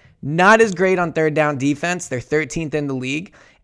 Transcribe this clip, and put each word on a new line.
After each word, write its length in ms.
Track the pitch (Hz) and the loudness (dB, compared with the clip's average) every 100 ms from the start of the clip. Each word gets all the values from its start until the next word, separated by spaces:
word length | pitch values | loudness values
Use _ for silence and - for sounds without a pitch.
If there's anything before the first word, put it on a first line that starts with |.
| _ _ 131 | _ _ -6
Not 360 | 160 185 220 | 2 6 6
as 120 | 226 | 4
great 240 | 175 190 180 | 2 0 2
on 140 | 170 | 0
third 220 | 151 156 | 0 0
down 240 | 151 151 139 | 2 0 0
defense. 500 | 135 143 175 180 - | -2 -2 -4 -6 -6
They're 100 | 123 | -8
thirteenth 560 | - 151 151 165 156 | -2 -2 -2 -6 -6
in 120 | 151 143 | -4 -4
the 80 | |
league. 400 | 131 127 147 190 _ _ _ | -4 -4 -6 -8 _ _ _